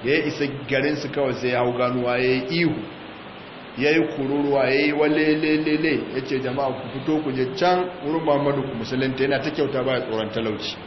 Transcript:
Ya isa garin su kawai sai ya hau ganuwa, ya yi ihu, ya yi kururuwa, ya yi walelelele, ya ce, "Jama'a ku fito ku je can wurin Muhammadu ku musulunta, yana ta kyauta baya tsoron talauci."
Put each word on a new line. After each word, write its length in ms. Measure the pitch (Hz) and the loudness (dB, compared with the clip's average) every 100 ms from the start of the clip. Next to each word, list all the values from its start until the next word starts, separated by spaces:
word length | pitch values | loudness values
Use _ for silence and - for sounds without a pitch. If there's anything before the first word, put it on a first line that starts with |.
Ya 220 | 120 156 151 | 2 2 0
isa 200 | - 143 131 110 | -2 -4 -4 -2
garin 280 | 135 143 147 | 0 2 -2
su 120 | 139 | -4
kawai 240 | 147 135 | 0 0
sai 160 | 117 123 | 0 0
ya 140 | 123 | 2
hau 100 | 123 | 2
ganuwa, 440 | 120 123 127 123 123 | 2 2 2 0 2
ya 80 | 127 | 2
yi 320 | 131 131 165 | 2 0 2
ihu, 140 | 170 - - - - - - - - - - - | 2 0 -6 -12 -16 -16 -16 -16 -16 -16 -14 0
ya 120 | 143 | 2
yi 100 | 160 156 143 | 4 2 -2
kururuwa, 480 | 135 143 143 139 127 | -2 0 2 2 4
ya 180 | 139 147 | 4 2
yi 40 | |
walelelele, 1120 | 147 151 151 156 151 156 151 156 151 160 127 - 131 | 4 2 4 4 2 2 2 2 2 2 0 -2 -6
ya 60 | 131 | -2
ce, 140 | 127 | -2
"Jama'a 320 | 127 135 135 | -2 -2 -2
ku 140 | 123 - | -4 -8
fito 300 | 135 156 151 | -6 -2 0
ku 80 | 151 | 0
je 140 | 131 127 - | -2 -2 2
can 320 | 175 180 180 - | 2 2 0 -4
wurin 200 | 143 160 156 | -4 -2 2
Muhammadu 380 | 143 143 139 117 | 2 2 0 -2
ku 80 | 117 | -6
musulunta, 460 | 110 127 131 131 | -4 -2 -2 0
yana 160 | 135 135 | 0 2
ta 100 | 151 | -2
kyauta 320 | - 139 131 127 | 0 0 0 0
baya 160 | 127 | 0
tsoron 280 | 110 110 107 | 0 -2 -2
talauci." 460 | 117 113 104 - - | -2 -2 -4 -6 -10